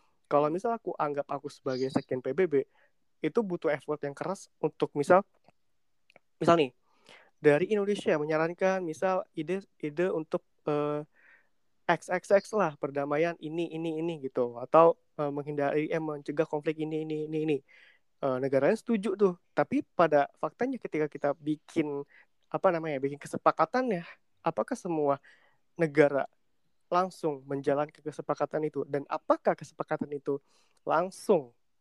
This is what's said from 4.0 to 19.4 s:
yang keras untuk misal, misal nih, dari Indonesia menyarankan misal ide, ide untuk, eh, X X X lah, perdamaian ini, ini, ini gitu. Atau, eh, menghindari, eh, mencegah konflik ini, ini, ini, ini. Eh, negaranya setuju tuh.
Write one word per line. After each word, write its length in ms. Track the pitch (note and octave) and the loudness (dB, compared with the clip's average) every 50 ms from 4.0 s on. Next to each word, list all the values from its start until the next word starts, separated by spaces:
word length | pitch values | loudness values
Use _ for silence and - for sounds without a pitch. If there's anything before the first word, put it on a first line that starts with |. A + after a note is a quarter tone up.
yang 140 | - C#3+ C#3 | -6 -10 -8
keras 320 | - C#3+ D#3+ F#3+ - - _ _ _ | -8 -8 -8 -8 -8 -12 _ _ _
untuk 320 | - D3+ - _ D3+ - - C#3+ | -6 -6 -2 _ -4 -4 -2 -4
misal, 240 | C#3+ - F3+ F#3+ G#3 - _ _ _ - _ _ _ _ _ _ _ _ _ _ _ _ _ - _ _ _ _ | 4 6 6 6 6 0 _ _ _ -20 _ _ _ _ _ _ _ _ _ _ _ _ _ -20 _ _ _ _
misal 160 | E3+ E3+ E3+ E3+ | 4 6 6 6
nih, 160 | C#3+ B2+ - _ _ _ _ _ _ - - - - _ _ _ | 4 0 -2 _ _ _ _ _ _ -20 -20 -20 -20 _ _ _
dari 320 | - D3+ C#3+ D3+ F3+ G3 | 4 6 6 6 4 2
Indonesia 460 | G#3+ G#3 G3 G3+ G#3 E3+ - A3 F3+ D3+ | 0 0 0 0 -2 -2 0 0 0 2
menyarankan 640 | D3+ D#3 D#3 D#3 D#3+ E3+ F3 - F#3+ F#3+ F#3+ F#3+ | 2 0 0 0 0 0 0 0 0 0 2 0
misal 400 | F3+ D#3+ D#3 - F#3+ F#3 F#3 F#3 - - _ E3 | -4 -6 -4 -2 0 0 0 0 -2 -4 _ -8
ide, 240 | D#3 D#3 F3+ G3 G3 _ _ _ | -4 -4 -4 -6 -6 _ _ _
ide 320 | - D3+ D3 D#3+ F3 F#3+ | -8 -6 -2 0 0 0
untuk, 320 | - D#3+ D#3 - - F3 - _ _ _ _ | 0 -2 -4 -4 -6 -6 -6 _ _ _ _
eh, 400 | D#3 D3 D3 D3 D3 D3 D3 D3+ - _ _ _ - - _ _ _ _ _ _ _ _ _ _ | -2 -2 0 0 -2 -2 -4 -6 -10 _ _ _ -20 -20 _ _ _ _ _ _ _ _ _ _
X 220 | - F3 D#3+ - - | 0 0 0 0 -4
X 140 | F3+ F3+ - - | -4 -4 2 4
X 120 | G#3 G3 - - - | 4 4 4 2 0
lah, 180 | G#3+ F#3+ D#3+ D3 - | 0 0 0 -2 -4
perdamaian 580 | - C#3 C#3 C#3+ C#3+ D3 D3 D3 E3 E3+ E3+ - | -6 -4 -4 -4 -2 -2 0 0 0 0 -2 -6
ini, 320 | - D3+ D#3 E3+ E3+ D#3+ D#3+ | -10 -8 -4 -4 -4 -4 -4
ini, 260 | D#3+ E3 E3 D#3 D#3 | -6 -4 -4 -4 -2
ini 160 | E3 E3+ E3 D3+ C3 | -4 -4 -6 -6 -8
gitu. 320 | C3 - C3+ A#2+ A#2+ A#2+ A#2 | -6 -2 -2 -2 -2 -4 -10
Atau, 400 | B2+ - - D#3+ E3 E3+ E3+ - _ _ _ - | -4 4 8 8 8 8 6 2 _ _ _ -6
eh, 100 | D3+ C#3+ | -4 -4
menghindari, 600 | C#3 D3 C#3 D3 D3 C#3+ C#3+ C#3+ D3+ D3+ D#3 D3+ | -4 -6 -6 -6 -4 -2 0 0 0 0 0 0
eh, 100 | E3 D#3+ | -2 -2
mencegah 440 | D#3 D#3 D3+ C#3+ C#3+ - D3 D3+ D#3+ - | -2 -4 -6 -8 -8 -6 -2 -2 -2 -2
konflik 300 | - D3 D3 E3 D#3 D#3 | -2 -4 -4 -4 -4 -4
ini, 240 | D3+ D#3 D#3+ D#3 D#3 | -6 -4 -4 -6 -4
ini, 240 | D#3 D#3 D3+ D#3 D3+ | -4 -4 -6 -4 -4
ini, 100 | D#3 D#3 D#3 | -4 -2 0
ini. 140 | D#3+ D3 C3+ - _ - - - - _ _ _ _ _ _ | 0 0 -2 -4 _ -20 -20 -20 -20 _ _ _ _ _ _
Eh, 160 | - C#3 C3 B2+ | -4 -2 -2 -2
negaranya 400 | C3+ C3+ C3+ C3+ C3+ D#3+ G#3+ A3+ | -2 0 2 2 4 2 2 0
setuju 400 | - - A#3 G3+ F#3+ C#4+ F#4+ G3+ | 0 -2 -2 0 0 -4 0 2
tuh. 160 | G#3 F#3+ F3 - | 2 2 2 -2